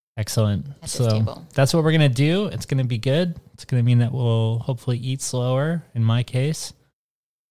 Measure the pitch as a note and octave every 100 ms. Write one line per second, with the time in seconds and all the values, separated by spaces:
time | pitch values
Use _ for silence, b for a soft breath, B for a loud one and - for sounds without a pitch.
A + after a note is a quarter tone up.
0 | _ - G#2 - G#2+ G2+ C#3+ C#3 - -
1 | A#2+ A2 A2 - - - C3+ E3+ D#3 D#3+
2 | D3 A#2+ D3 F3+ G#3 C3+ - C3+ B2 A#2+
3 | A#2+ C#3+ F3+ E3 - - - B2 A#2+ A#2+
4 | A#2 B2+ A#2+ A2+ A2+ A2+ A2+ B2+ - A#2+
5 | C3 C3+ - B2+ B2 C3 D3 E3+ - A#2+
6 | A2+ A#2 A#2+ B2+ C#3 D#3+ - - _ _
7 | _ _ _ _ _